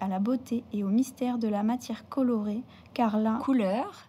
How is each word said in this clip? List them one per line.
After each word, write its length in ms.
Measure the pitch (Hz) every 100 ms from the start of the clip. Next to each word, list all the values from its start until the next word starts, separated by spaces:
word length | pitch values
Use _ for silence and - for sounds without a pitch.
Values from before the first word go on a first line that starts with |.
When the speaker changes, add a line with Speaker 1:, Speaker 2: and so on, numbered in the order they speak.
Speaker 1:
à 80 | 190
la 100 | 190
beauté 460 | 208 262 262 233 -
et 100 | 208
au 60 | 196
mystère 500 | 220 262 - 247 240
de 100 | 220
la 140 | 202
matière 460 | 214 247 - 226 -
colorée, 540 | - 254 226 208 214 - - -
car 240 | - 226 214
la 160 | 220
Speaker 2:
couleur 720 | 220 - 262 196 214 381 -